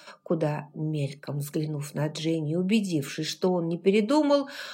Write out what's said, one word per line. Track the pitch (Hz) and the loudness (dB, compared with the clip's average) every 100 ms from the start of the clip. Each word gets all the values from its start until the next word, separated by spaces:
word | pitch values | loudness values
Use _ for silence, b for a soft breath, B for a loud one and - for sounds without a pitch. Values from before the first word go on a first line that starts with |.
| B B | B B
куда, | - 165 160 147 - | -4 0 0 -2 -6
мельком | 165 156 156 139 - - 143 | -6 -4 -2 -2 -6 -8 -6
взглянув | 143 165 156 151 143 | -4 -4 -4 -4 -6
на | - 151 | -4 -4
Джейми | 156 156 165 151 | -2 -2 -2 0
и | 170 | -2
убедившись, | 185 220 196 160 135 - 156 | 2 2 2 -2 -2 -6 -6
что | - 185 | -2 0
он | 180 165 | 2 0
не | 170 | 0
передумал, | 196 208 214 294 285 285 277 B B | 4 4 4 4 6 4 2 B B